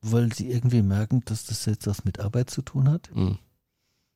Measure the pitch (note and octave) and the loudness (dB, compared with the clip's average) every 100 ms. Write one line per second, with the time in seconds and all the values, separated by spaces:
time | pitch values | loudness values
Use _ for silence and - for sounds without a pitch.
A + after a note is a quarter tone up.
0 | A2 A#2 A#2 - B2+ B2 B2 A#2+ G2 G2 | 0 2 2 -2 -4 0 4 4 4 2
1 | A2 B2+ - A2 - G#2 - G#2+ G#2 G2+ | 2 0 0 -6 -6 -4 -2 -2 -2 -2
2 | G2 - G#2 B2 B2 - - C#3 C3+ E3 | -4 -4 -2 -2 -2 -4 -6 2 2 2
3 | - - F#2+ G2 - _ _ _ _ _ | -2 -2 0 -2 -8 _ _ _ _ _
4 | _ | _